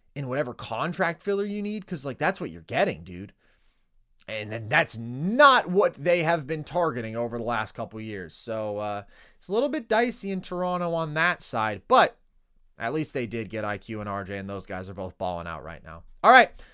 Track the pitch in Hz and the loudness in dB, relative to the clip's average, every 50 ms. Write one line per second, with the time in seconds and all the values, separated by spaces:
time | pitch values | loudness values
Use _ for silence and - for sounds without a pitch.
0 | _ _ - 147 139 127 131 143 151 - - - - - 113 113 139 170 170 180 | _ _ -10 -8 -6 -4 -2 -2 -2 -4 -6 -10 -8 -6 -4 -2 -2 -2 0 0
1 | 180 165 160 - - 202 202 202 202 202 202 208 202 208 214 220 185 - 185 143 | 0 0 -2 -2 -2 -2 -2 0 -2 -2 -4 -4 -4 -4 -6 -6 -8 -8 -8 -8
2 | 131 139 123 - 147 175 190 - 175 90 80 85 80 - 113 143 202 185 101 76 | -6 -6 -4 0 0 0 0 -2 -4 -8 -10 -12 -10 -4 0 2 2 2 0 -4
3 | 85 90 87 87 101 - - _ _ _ _ _ _ _ _ _ _ _ _ _ | -10 -12 -12 -12 -12 -14 -16 _ _ _ _ _ _ _ _ _ _ _ _ _
4 | _ _ _ _ _ - 110 107 104 104 113 117 107 104 151 160 151 - - 110 | _ _ _ _ _ -10 -8 -8 -6 -6 -8 -8 -2 2 2 2 2 2 -2 -8
5 | 113 117 123 131 160 190 226 262 294 277 262 233 - 175 180 196 202 - - - | -8 -8 -6 -4 -2 2 6 8 8 10 8 8 4 2 4 4 4 4 2 0
6 | 143 175 175 175 156 156 170 160 139 131 160 151 143 - 160 180 170 156 120 120 | 0 2 2 4 4 4 2 2 0 -2 -6 -6 -4 -2 0 2 2 2 2 -2
7 | 110 110 110 117 120 113 117 120 110 117 120 110 110 - - - 113 95 110 110 | -4 -4 -4 -4 -4 -4 -4 -4 -2 -2 -2 -2 -2 -4 -6 -8 -8 -8 -8 -10
8 | 110 110 104 98 90 80 - - - 117 110 110 107 107 101 104 104 104 104 101 | -8 -8 -8 -8 -8 -10 -12 -12 -8 -6 -4 -4 -2 -4 -4 -4 -4 -4 -4 -6
9 | 98 - - - - - _ _ - - 190 226 277 285 254 302 226 - 220 220 | -8 -12 -18 -20 -20 -20 _ _ -8 -4 0 0 0 0 -2 -4 -2 0 2 2
10 | 240 247 240 - - 196 196 190 - - 180 180 180 180 180 175 175 170 165 165 | 2 2 -2 -4 -6 -6 -6 -6 -6 -6 -4 -4 -2 -2 -2 -2 -2 -2 -2 -2
11 | 165 151 151 156 165 180 170 - - - - 113 110 110 104 95 - - 247 247 | -2 -2 0 2 2 2 0 -2 -6 -4 -2 0 0 0 -2 -4 0 4 6 6
12 | 175 - - _ _ _ _ _ _ _ _ _ _ _ _ - - 117 139 160 | 6 6 2 _ _ _ _ _ _ _ _ _ _ _ _ -6 -4 -2 -2 -2
13 | 151 - - 139 123 107 117 113 110 90 110 110 104 104 104 98 - - 110 107 | -4 -4 -4 -4 -4 -4 -4 -6 -6 -6 -6 -4 -4 -4 -4 -6 -6 -8 -8 -6
14 | 104 104 98 101 98 90 101 98 95 98 101 95 90 - 95 92 92 95 95 101 | -6 -4 -4 -4 -4 -6 -6 -6 -6 -6 -8 -8 -8 -8 -8 -8 -8 -8 -8 -8
15 | 95 92 - - 92 90 90 85 82 85 82 76 65 80 82 69 - 80 80 82 | -8 -8 -6 -4 -4 -4 -2 -4 -4 -6 -8 -8 -10 -12 -14 -14 -14 -16 -16 -16
16 | - - - - - 208 254 254 214 - - - - - | -18 -20 -4 4 8 10 10 10 8 6 0 -12 -20 -20